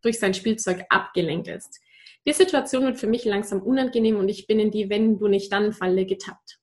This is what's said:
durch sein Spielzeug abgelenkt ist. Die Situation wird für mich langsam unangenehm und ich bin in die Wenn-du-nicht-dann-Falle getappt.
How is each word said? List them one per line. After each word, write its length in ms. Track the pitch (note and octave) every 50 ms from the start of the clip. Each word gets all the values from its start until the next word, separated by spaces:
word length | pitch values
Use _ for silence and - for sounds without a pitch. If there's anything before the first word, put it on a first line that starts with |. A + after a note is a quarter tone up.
durch 160 | _ A#3 A3+ -
sein 160 | - F#3+ F#3+
Spielzeug 500 | - - A3+ A3 A3 - G3 F3+ F3+ - -
abgelenkt 580 | - F#3 F#3 - - F#3 E3+ E3 D#3+ E3+ - -
ist. 320 | - - - - - - _ _ _ _ - - - _ _
Die 80 | C#4+ D4
Situation 500 | - F#4 F#4 - C#4 C#4 - - B3+ C4
wird 140 | C4 B3 C4
für 80 | -
mich 180 | G#3 A3+ A3+ -
langsam 380 | A3+ G3+ G3+ G#3+ - G#3 G3
unangenehm 560 | F#3+ - C4 C4+ C4 B3 B3+ A#3 A3 A3 A3 G#3
und 100 | F#3+ G3
ich 180 | G#3 - -
bin 140 | - A3 A3
in 100 | G#3+ G#3+
die 200 | G#3 G#3+ G#3 F#3+
Wenn-du-nicht-dann-Falle 1120 | G#3 G#3 A3 A3 G#3+ F#3 G#3 G#3 G3 G3 G3 G3+ G3+ G3+ G#3 G#3+ G#3+ - F#3 F#3 F#3 F#3+ F#3+
getappt. 540 | F#3 F#3+ F#3+ - - - _ _ - - _